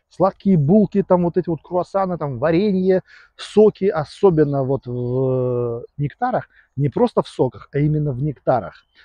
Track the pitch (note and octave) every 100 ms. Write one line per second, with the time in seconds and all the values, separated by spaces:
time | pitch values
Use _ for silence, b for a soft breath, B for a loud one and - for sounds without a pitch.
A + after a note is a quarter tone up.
0 | _ - F#3+ - G3 F#3 C#3 G#3 G3+ G3+
1 | - F3+ E3+ F#3 F3 D#3+ - F3+ E3 G3
2 | F#3+ E3+ D3 B2 D3 E3 G#3+ F#3 F#3 F#3
3 | - b b - - G3+ G#3+ - F#3+ D#3+
4 | D3 - G3+ D#3 D3 C#3 C3 C3+ B2 B2
5 | B2 B2 C3 B2+ B2+ B2 A#2+ A#2 - -
6 | C#3+ - B3+ F#3+ - b b - C#3+ -
7 | A#3 - - - C3 G#2+ - C#3+ D3+ D3+
8 | D3 B2 D3+ B2+ - B2+ E2+ - _ b